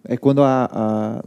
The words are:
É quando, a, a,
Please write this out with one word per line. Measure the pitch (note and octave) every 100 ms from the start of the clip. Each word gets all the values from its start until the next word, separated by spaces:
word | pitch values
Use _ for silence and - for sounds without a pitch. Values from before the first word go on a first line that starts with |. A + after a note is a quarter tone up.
É | - A#2+
quando, | C#3 C#3
a, | C#3 C3 B2
a, | - G#2+ G#2+ G#2+ A#2